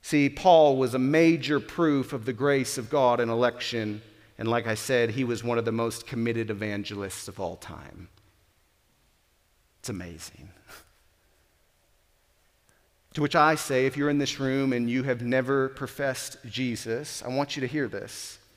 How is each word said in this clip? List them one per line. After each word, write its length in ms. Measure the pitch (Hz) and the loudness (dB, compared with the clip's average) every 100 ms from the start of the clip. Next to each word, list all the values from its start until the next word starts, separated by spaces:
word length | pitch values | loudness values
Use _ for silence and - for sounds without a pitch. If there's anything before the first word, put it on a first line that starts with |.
See, 260 | - 151 139 | 0 2 2
Paul 480 | 143 190 165 151 131 | 4 8 10 8 6
was 180 | 131 | 2
a 60 | 127 | 2
major 580 | 131 156 165 160 131 143 | 2 6 6 4 0 -2
proof 540 | - - 165 143 127 | -2 0 2 2 0
of 140 | 135 110 | -6 -6
the 60 | |
grace 460 | 117 143 139 127 - | -2 2 2 0 -6
of 100 | 117 | -2
God 300 | 151 127 120 | 2 4 4
in 100 | 120 | 2
election, 760 | 117 123 - - 117 107 104 - - - - | 2 2 0 -6 -4 -4 -6 -12 -20 -20 -6
and 80 | 113 | -2
like 220 | 117 117 | 0 -2
I 80 | 110 | -4
said, 340 | - 127 117 | 0 2 2
he 140 | 113 | 0
was 180 | 123 113 | -2 -2
one 160 | 113 117 | -2 0
of 60 | |
the 80 | 117 | 0
most 340 | 113 117 113 - | -2 -2 -4 -8
committed 420 | 120 117 117 107 | -4 -2 -2 -4
evangelists 760 | 104 107 101 98 104 98 - - | -6 -4 -6 -8 -8 -8 -10 -14
of 140 | 98 | -8
all 160 | 90 87 | -8 -8
time. 520 | - 80 - - 90 _ _ _ _ _ _ _ _ _ _ _ _ _ _ _ _ _ | -14 -16 -16 -20 -20 _ _ _ _ _ _ _ _ _ _ _ _ _ _ _ _ _
It's 80 | - | -10
amazing. 640 | 98 87 82 - - 71 - _ - _ _ _ _ _ _ _ _ _ _ _ _ _ _ _ _ _ _ _ _ _ _ _ | -10 -10 -14 -16 -18 -20 -20 _ -20 _ _ _ _ _ _ _ _ _ _ _ _ _ _ _ _ _ _ _ _ _ _ _
To 60 | - | -2
which 140 | 147 | 2
I 220 | 165 151 156 | 6 4 4
say, 300 | - 131 131 | 0 2 2
if 100 | 135 | 0
you're 140 | 147 | 0
in 80 | 143 | 2
this 200 | 139 - | 0 -2
room 340 | 135 135 135 | 0 0 0
and 160 | 123 120 | 0 0
you 140 | 127 | 0
have 200 | 135 120 | 0 -2
never 480 | 120 131 127 135 135 | 0 0 2 0 0
professed 640 | 135 131 - 139 127 - - 117 | -4 -10 -4 -4 -4 -10 -14 -12
Jesus, 760 | 107 127 110 113 113 151 - | -4 -2 -4 -4 -6 -6 -10
I 40 | 123 | -4
want 280 | 131 139 151 | -4 -4 -4
you 60 | |
to 40 | 127 | -4
hear 220 | 151 123 | -2 -4
this. 500 | 98 98 - - - _ | -6 -10 -12 -16 -18 _